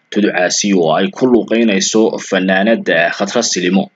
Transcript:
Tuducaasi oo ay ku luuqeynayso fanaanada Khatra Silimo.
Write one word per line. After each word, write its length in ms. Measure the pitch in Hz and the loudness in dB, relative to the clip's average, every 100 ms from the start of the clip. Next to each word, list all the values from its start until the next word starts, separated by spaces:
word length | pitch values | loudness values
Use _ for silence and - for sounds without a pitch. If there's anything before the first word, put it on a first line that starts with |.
| _ | _
Tuducaasi 640 | 104 101 101 90 - 104 | -2 0 0 -2 -2 0
oo 200 | 95 80 | 2 2
ay 140 | 82 98 | 0 -2
ku 160 | - 131 | -2 2
luuqeynayso 920 | 117 98 113 113 95 - 110 110 - | 2 2 0 2 0 0 2 0 -2
fanaanada 960 | - 95 95 95 107 107 98 82 85 | -4 -2 0 2 2 0 0 0 0
Khatra 300 | - 98 120 | -2 -4 -2
Silimo. 460 | 113 92 87 95 - | -2 -2 0 0 -2